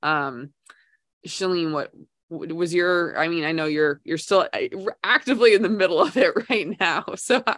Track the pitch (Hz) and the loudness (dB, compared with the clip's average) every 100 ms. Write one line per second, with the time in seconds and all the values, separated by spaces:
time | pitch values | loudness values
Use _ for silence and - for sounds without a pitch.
0 | 151 151 139 120 139 _ _ - _ _ | -4 -2 -4 -8 -16 _ _ -20 _ _
1 | _ _ 160 - 190 180 165 151 - - | _ _ -14 -6 -2 -2 -2 -4 -6 -12
2 | - _ _ 165 165 165 170 175 175 180 | -20 _ _ -12 -10 -4 -2 0 2 2
3 | 170 - 160 170 160 165 156 151 151 147 | 0 -2 -2 0 -2 -2 -2 0 0 0
4 | - 160 - 196 - - - - 196 - | -6 -8 2 2 2 -2 -6 -6 -8 -6
5 | 190 247 - 240 233 202 196 208 185 170 | 0 0 2 4 6 6 4 2 2 4
6 | 302 262 175 - 226 233 165 190 180 160 | 2 4 2 2 -2 -4 -2 -2 0 -2
7 | - - - 240 233 | -4 -12 0 0 2